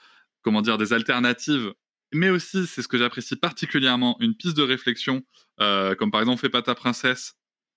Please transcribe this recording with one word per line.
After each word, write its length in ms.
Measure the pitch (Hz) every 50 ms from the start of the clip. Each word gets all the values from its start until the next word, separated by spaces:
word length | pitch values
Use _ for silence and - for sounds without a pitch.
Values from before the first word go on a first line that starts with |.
| _ - - _ _ _ _ _
comment 220 | _ 113 107 107 104
dire, 160 | 117 113 107
des 120 | 107 107
alternatives, 800 | 120 117 110 - 135 123 123 123 123 - - - 151 135 117 101 92 - _ _ _ _ _ _ -
mais 180 | 156 180 190
aussi, 340 | 185 180 - - - 190 180
c'est 160 | 165 - -
ce 60 | 120 -
que 100 | - 120
j'apprécie 380 | 120 120 - - 117 - -
particulièrement, 840 | - - 175 - - - - - 151 135 131 123 123 127 123 120 -
une 160 | 117 117 113
piste 220 | - - 180 160 147
de 60 | 147
réflexion, 580 | 127 131 127 - 127 117 - - - 131 131 127 - _ _ _ _ _ -
euh, 340 | 104 104 101 98 98 95 95
comme 160 | - 113 107
par 120 | 104 107
exemple, « 180 | 110 120 127 120
Fais 80 | - 135
pas 140 | - 123 113
ta 100 | - 120
princesse », 640 | - - 127 120 - - 127 127 - - - - _ _ _ _ _ _ _ _